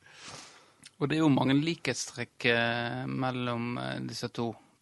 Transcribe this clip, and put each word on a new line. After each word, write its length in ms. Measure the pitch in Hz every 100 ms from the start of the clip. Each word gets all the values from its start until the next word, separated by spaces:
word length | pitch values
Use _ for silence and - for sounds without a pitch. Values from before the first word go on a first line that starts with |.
| - - - - - - - _ - _
Og 80 | 143
det 80 | 156
er 40 |
jo 60 | 160
mange 220 | 131 131 139
likhetstrekk, 880 | 156 165 - 120 - - 98 _ 123
eh, 600 | 117 117 120 120 127 135
mellom, 720 | 135 131 127 123 120 120 123
eh, 200 | - 131
disse 280 | 127 117 120
to 220 | - 117 107 - _